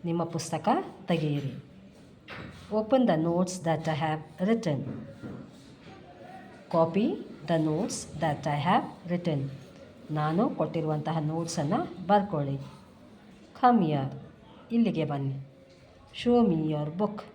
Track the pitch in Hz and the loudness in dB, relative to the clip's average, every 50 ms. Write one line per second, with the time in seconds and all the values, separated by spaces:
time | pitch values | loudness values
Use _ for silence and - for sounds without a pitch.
0 | - 170 165 175 165 - - 160 - - - 151 - 208 262 359 370 - - - | -2 -2 0 0 -2 -2 -4 -6 -4 -4 -6 0 2 2 2 2 0 -4 -12 -16
1 | - - 175 156 156 147 143 143 135 131 - - - - - - - - - - | -2 0 0 0 2 0 -2 -2 -4 -6 -8 -10 -16 -18 -20 -20 -20 -20 -20 -20
2 | - - - - - - - - - - - - - - 208 214 214 214 277 262 | -20 -20 -20 -20 -18 -16 -14 -14 -14 -14 -16 -18 -10 -2 -2 -2 2 4 4 6
3 | 247 202 170 156 160 170 170 175 185 180 - - - 165 160 156 160 160 156 139 | 6 6 4 4 2 2 4 2 2 0 -2 -2 0 0 0 2 0 -2 -2 0
4 | 160 156 156 156 - - - - 185 208 226 226 - 165 143 123 - - 104 - | 0 -2 -2 -4 -6 -14 -6 -2 0 2 2 2 2 0 0 0 -2 -6 -8 -10
5 | - - - - - - - - - - - - - - - - - - - - | -12 -14 -16 -14 -14 -14 -12 -14 -16 -18 -20 -20 -20 -20 -20 -20 -20 -20 -20 -20
6 | - - - - - - - - - - - - - - - 165 160 165 165 196 | -20 -20 -20 -20 -20 -18 -18 -18 -18 -18 -20 -20 -10 0 2 2 2 4 2 0
7 | 226 311 403 - - - - - - - 170 160 156 156 151 156 220 233 - - | 2 2 0 -2 -8 -14 -14 -12 -2 0 0 2 2 2 0 0 -2 -2 -4 -8
8 | - - - - 165 156 139 - - 156 143 143 131 175 202 262 285 - - - | -10 -12 -6 -2 -2 -2 -2 -2 -2 -2 -2 0 2 2 2 2 2 -2 -12 -14
9 | - 170 175 175 - 170 151 139 139 139 - - - - - - - - - - | -6 -4 -4 -2 0 -2 -2 -2 -2 -6 -8 -12 -18 -20 -20 -20 -20 -20 -20 -20
10 | - - 151 151 151 156 160 185 247 285 - - 165 147 - 170 156 156 156 151 | -10 -6 -4 -2 0 2 2 2 2 2 0 -2 -4 -2 -2 -2 -2 0 -2 -2
11 | 151 160 160 165 151 151 160 165 170 165 - 180 147 147 190 285 359 - - - | -2 -2 -2 -2 -2 -2 -2 -2 -4 -4 -2 -2 0 0 0 0 -2 -4 -8 -10
12 | 180 170 202 208 196 202 165 147 143 139 139 135 - - - - - - - - | 2 4 4 4 4 2 -2 -2 -2 -2 -4 -6 -8 -12 -16 -20 -20 -20 -20 -20
13 | - - - - - - - - - - - - - 247 240 214 175 156 151 139 | -20 -20 -20 -20 -20 -20 -20 -20 -20 -20 -4 4 6 6 8 6 4 4 2 0
14 | 135 135 - - - - - - - - - - - - 226 233 226 190 160 160 | 0 -2 -6 -10 -14 -18 -20 -20 -20 -20 -20 -20 -10 -2 2 2 4 4 2 0
15 | 156 143 147 139 139 135 135 135 - - - - - - - - - - - - | 0 0 -2 -2 -2 -2 -4 -4 -10 -14 -20 -20 -20 -20 -20 -20 -20 -20 -20 -20
16 | - - - - - 240 240 240 226 196 165 156 156 156 151 147 151 156 160 180 | -20 -18 -14 -2 2 4 6 6 6 6 4 2 2 0 0 0 -2 -2 0 0
17 | 208 208 208 - - - | -2 -2 -2 -8 -12 -14